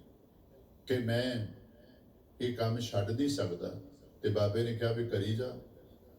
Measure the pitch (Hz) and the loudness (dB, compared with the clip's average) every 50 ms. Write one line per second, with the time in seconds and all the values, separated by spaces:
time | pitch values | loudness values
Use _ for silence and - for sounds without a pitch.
0 | - - - - - - - - - - - - - - - - - - 127 127 | -20 -20 -20 -20 -20 -20 -20 -20 -20 -20 -20 -20 -20 -20 -20 -14 -2 0 0 2
1 | 117 110 117 120 127 127 120 113 104 - - - - - - - - - - - | 2 2 2 2 2 2 0 -2 -4 -6 -8 -14 -20 -20 -20 -20 -20 -20 -20 -20
2 | - - - - - - - - 123 123 110 - 113 113 117 - - - - 101 | -20 -20 -20 -20 -20 -20 -8 -4 -2 -2 0 0 0 0 0 0 -2 0 0 0
3 | 101 101 117 127 143 143 - - 101 90 87 87 92 90 98 - - - - - | 2 2 2 2 2 2 2 0 0 -2 -2 -4 -6 -6 -8 -8 -12 -16 -20 -20
4 | - - - - - - 101 107 104 101 104 113 120 117 113 107 117 113 113 117 | -20 -20 -12 -2 0 2 2 4 2 4 4 2 0 0 0 0 0 2 2 0
5 | 117 113 110 101 98 104 110 117 127 127 - - - - - - - - - - | 0 0 0 0 0 0 0 0 -2 -4 -6 -8 -12 -16 -20 -20 -20 -20 -20 -20
6 | - - - | -20 -20 -20